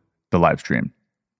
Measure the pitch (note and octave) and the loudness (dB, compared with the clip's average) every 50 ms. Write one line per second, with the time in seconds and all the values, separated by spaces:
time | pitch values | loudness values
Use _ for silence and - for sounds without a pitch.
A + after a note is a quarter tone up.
0 | _ _ _ _ _ _ - F2 E2 D#2 D2 - - - C#2 A#1+ - - - _ | _ _ _ _ _ _ 0 2 2 2 2 0 -4 -4 -4 -4 -4 -6 -10 _
1 | _ _ _ _ _ _ _ | _ _ _ _ _ _ _